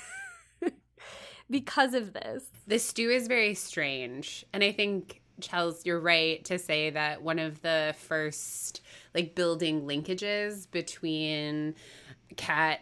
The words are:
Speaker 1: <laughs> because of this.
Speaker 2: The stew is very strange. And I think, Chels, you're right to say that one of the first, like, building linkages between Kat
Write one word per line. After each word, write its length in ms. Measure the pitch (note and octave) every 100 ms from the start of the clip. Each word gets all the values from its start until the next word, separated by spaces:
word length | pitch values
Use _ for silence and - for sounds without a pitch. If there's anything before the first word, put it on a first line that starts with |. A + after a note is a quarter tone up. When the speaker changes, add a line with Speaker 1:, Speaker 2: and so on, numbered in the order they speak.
| - G5 G5 F5 - -
Speaker 1:
<laughs> 80 | F4 - _ - - - - - -
because 440 | C4 C4+ - C4+
of 200 | B3+ G#3
this. 300 | - - A2 - - -
Speaker 2:
The 120 | A3
stew 300 | - - A#3
is 180 | B3 A#3
very 260 | B3 G#3+
strange. 920 | G3+ - - C#3+ C3+ B2 B2+ C#3+ - -
And 100 | G3
I 80 | G3+
think, 500 | - G#3 G3 F3+ - _ -
Chels, 440 | - F3 E3+ E3 F3
you're 140 | E3+
right 440 | E3 E3 D#3+ D#3+ -
to 120 | F3+
say 340 | - D#3 D3+
that 300 | D3+ D3+ D3+
one 180 | D#3 E3
of 220 | D#3+ D3+
the 340 | E3 D#3+ D#3 D3+
first, 840 | - D#3 D3+ D3 - - - - - - -
like, 220 | E3+ E3+ -
building 520 | F3 D#3+ E3+ D#3 C#3+
linkages 800 | C#3+ D#3 F#3 G#3 G#3 G#3 G#3 F#3
between 1080 | F3 E3 - E3 D#3 D#3 D3+ D3+ D3+ D3+ D#3 - - - C3 - -
Kat 440 | - D#3 D#3+ D3+